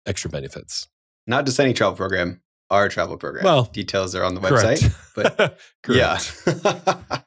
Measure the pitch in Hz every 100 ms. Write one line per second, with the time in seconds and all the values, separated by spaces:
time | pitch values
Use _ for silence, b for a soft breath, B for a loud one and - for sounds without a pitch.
0 | - - - 76 67 - - - - _
1 | _ _ - 127 135 127 139 117 104 90
2 | 95 92 87 90 _ _ - 98 101 -
3 | 85 80 71 - 190 151 117 - 101 98
4 | 95 90 92 90 95 131 110 143 - -
5 | - - 151 - 180 - B B - 123
6 | 107 90 - - - 170 208 - - 180
7 | - 139